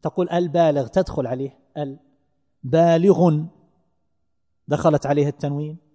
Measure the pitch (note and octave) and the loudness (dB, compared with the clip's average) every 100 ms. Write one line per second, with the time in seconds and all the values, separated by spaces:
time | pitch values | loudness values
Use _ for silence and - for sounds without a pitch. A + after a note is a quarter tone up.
0 | D#3 - F3 F3 F3 E3 E3 C#3+ A#2+ F#3+ | -6 -4 -2 -2 -2 2 2 2 0 -2
1 | F#3 - B2 B2+ C3+ _ _ - C#3+ C3+ | -2 -4 -6 -6 -8 _ _ -10 -10 -12
2 | _ _ _ _ _ _ B2+ D#3+ E3+ E3 | _ _ _ _ _ _ -2 2 4 4
3 | F#3+ D#3+ F3 D3+ D#3+ _ _ _ _ _ | 4 4 4 2 -4 _ _ _ _ _
4 | _ _ _ _ _ _ - D3 E3 D3+ | _ _ _ _ _ _ -6 0 2 0
5 | C#3 D3 C#3+ C#3+ C#3+ C#3+ D3+ E3 _ | 0 0 0 -4 -8 -6 -10 -14 _